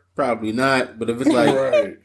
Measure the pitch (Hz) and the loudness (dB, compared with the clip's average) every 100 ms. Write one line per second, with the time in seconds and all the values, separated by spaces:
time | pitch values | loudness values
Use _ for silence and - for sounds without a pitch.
0 | _ - 131 110 110 113 135 131 - 113 | _ -4 -2 -2 -4 -2 0 0 -2 -4
1 | 113 117 135 123 - - 131 587 190 - | -6 -2 2 4 2 2 2 0 0 -8